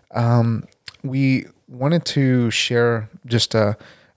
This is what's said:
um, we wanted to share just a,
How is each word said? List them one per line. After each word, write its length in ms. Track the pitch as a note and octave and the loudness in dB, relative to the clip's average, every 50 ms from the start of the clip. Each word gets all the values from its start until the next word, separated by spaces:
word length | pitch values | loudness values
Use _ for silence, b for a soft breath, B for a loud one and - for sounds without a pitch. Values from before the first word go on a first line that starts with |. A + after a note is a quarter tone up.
| B B - | B B -4
um, 520 | A#2 A#2 A#2 A#2+ A#2+ A#2 A#2 A2+ - - - _ _ _ - - _ - | -2 0 2 2 2 2 2 -2 -4 -6 -10 _ _ _ -20 -18 _ -10
we 420 | C3+ B2+ C3+ C3+ C3+ C3 A#2+ - - _ _ _ - | -6 -2 0 0 2 0 0 -2 -6 _ _ _ -18
wanted 360 | C3 B2 C3 D3 E3+ E3+ - | -10 -6 -2 0 0 0 -2
to 460 | - - D3 C3+ C3 B2+ B2 A#2+ A2+ | -2 -2 0 2 2 2 2 2 0
share 580 | G#2+ - - - B2 A#2+ A#2+ A#2+ A#2 A2+ A2 G#2+ - - - | 0 -2 -2 0 0 2 2 2 0 -2 -4 -8 -14 -18 -8
just 280 | B2 A#2+ A#2 - - - | -2 -2 0 0 0 0
a, 220 | A2+ G#2+ G#2 G#2+ - B B B B B B B | 2 2 2 0 -4 B B B B B B B